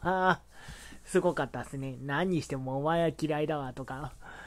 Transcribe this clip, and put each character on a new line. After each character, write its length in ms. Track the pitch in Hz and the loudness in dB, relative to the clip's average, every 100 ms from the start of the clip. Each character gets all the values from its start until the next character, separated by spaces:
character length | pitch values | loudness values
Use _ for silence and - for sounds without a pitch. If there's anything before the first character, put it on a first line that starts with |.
ま 260 | 175 185 185 | 0 4 4
あ、 120 | 175 - - - - - - | 4 -2 -18 -16 -14 -14 -16
す 160 | - 185 | 0 4
ご 140 | 175 | 4
か 100 | 151 131 | 2 -2
っ 60 | |
た 100 | 123 | -4
っ 40 | 120 | -6
す 120 | 139 | -6
ね。 200 | 135 123 | -6 -6
「何 260 | 139 143 185 | -2 0 2
に 120 | 170 | 2
し 60 | - | 0
て 100 | 139 | -4
も 200 | 131 135 | -2 0
お 40 | |
前 180 | 151 170 | 2 4
は 100 | 165 160 | 4 2
嫌 220 | 156 151 | 0 2
い 60 | 151 | 2
だ 100 | 151 | 0
わ」 140 | 131 | -2
と 120 | 131 131 | -6 -8
か、 280 | 131 147 - - - | -8 -8 -12 -16 -16